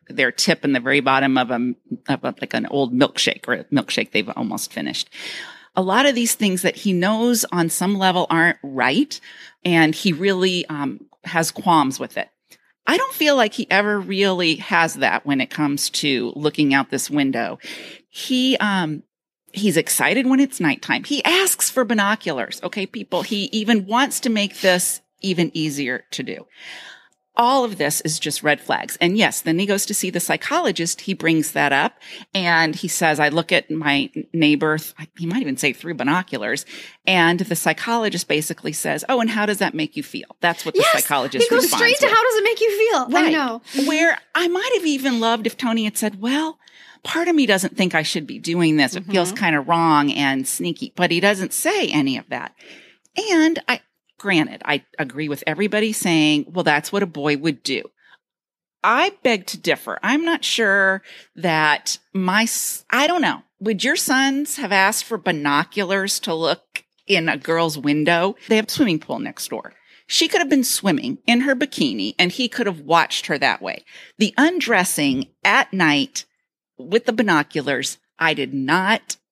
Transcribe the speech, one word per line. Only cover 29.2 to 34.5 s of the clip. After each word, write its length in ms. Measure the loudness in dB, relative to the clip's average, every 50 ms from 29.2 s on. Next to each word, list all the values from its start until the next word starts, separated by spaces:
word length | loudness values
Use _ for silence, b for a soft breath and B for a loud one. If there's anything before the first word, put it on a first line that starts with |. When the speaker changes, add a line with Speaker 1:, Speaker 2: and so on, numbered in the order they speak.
| 2 0 0 -2
Speaker 1:
then 180 | -2 0 0 0
he 60 | 2
goes 200 | 0 0 0 -2
to 60 | -4 -4
see 160 | -4 -4 -4
the 120 | -4 -4
psychologist. 800 | -2 -2 -2 -2 -2 -2 -2 0 0 0 -2 -2 -4 -4 -6 -6
He 120 | -6 -6 -6
brings 380 | -2 0 2 2 2 0 -2
that 220 | -2 -2 0 2 2
up 240 | 2 0 0 -4 _ B B B B B B -6
and 400 | -2 0 2 2 2 2 0 -2
he 140 | -4 -6
says, 320 | -4 -2 0 2 2 2 4
"I 80 | 2
look 240 | 2 2 0 0 2
at 180 | 0 0 0 -2
my 400 | -4 -2 0 2 2 2 0 -2 -6 -10 -8 _
neighbor," 460 | 0 2 4 4